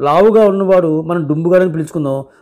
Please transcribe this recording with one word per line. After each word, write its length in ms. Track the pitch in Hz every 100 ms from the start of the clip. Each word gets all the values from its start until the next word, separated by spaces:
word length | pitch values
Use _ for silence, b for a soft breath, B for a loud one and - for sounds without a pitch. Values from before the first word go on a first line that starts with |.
లావుగా 480 | 139 160 214 220 208
ఉన్నవాడు 540 | 196 190 185 165 156
మనం 240 | 160 175 147
డుంబుగాడని 460 | 151 170 185 185
పిలుచుకుందాం. 520 | 160 151 165 139 135 131 b